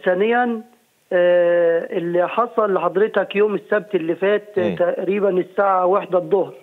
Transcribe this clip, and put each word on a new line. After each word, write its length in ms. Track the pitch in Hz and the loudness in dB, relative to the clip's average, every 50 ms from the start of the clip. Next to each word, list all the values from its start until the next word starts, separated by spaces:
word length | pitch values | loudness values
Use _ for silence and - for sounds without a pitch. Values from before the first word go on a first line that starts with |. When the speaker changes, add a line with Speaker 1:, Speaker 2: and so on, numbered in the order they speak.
| - | -2
Speaker 1:
ثانيًا، 580 | 185 180 185 208 226 233 240 247 240 226 220 220 - _ _ _ _ _ _ _ - | -2 0 0 0 0 0 0 0 -2 -4 -6 -10 -14 _ _ _ _ _ _ _ -2
آه، 760 | 190 180 175 180 180 175 175 175 175 175 170 170 165 165 - - 214 | 0 2 4 4 4 4 4 4 2 2 2 2 0 0 -2 -4 -6
اللي 320 | 185 170 175 175 175 175 170 | -4 -4 -2 0 0 0 0
حصل 460 | - 220 240 233 - 233 214 202 190 | 0 -2 -2 0 0 -2 0 0 0
لحضرتك 600 | 170 165 175 165 190 214 220 - 202 180 - - | 0 0 0 0 0 0 0 0 -2 -2 -2 0
يوم 180 | 196 208 214 196 | 0 0 0 0
السبت 400 | - - - 208 208 - - - | -4 -4 -2 -2 -2 -2 -2 -4
اللي 200 | 170 160 165 165 | -4 -2 -2 -4
فات، 440 | - 190 202 208 202 202 - - 190 | -2 0 0 0 0 -2 -4 -4 -2
Speaker 2:
مم. 180 | - 208 175 | -2 -2 0
Speaker 1:
تقريبًا 540 | 156 175 175 175 - 190 170 196 208 196 196 | 0 -2 -2 -2 -4 -2 -2 -2 0 0 0
الساعة 560 | 180 180 175 180 - 208 202 196 190 185 180 | 0 0 -2 -2 -2 0 0 2 2 2 2
واحدة 320 | 180 196 196 175 - 180 180 | 2 2 0 0 0 -2 -2
الظهر 360 | 165 160 202 190 151 135 - - | 0 0 0 0 0 -2 -6 -16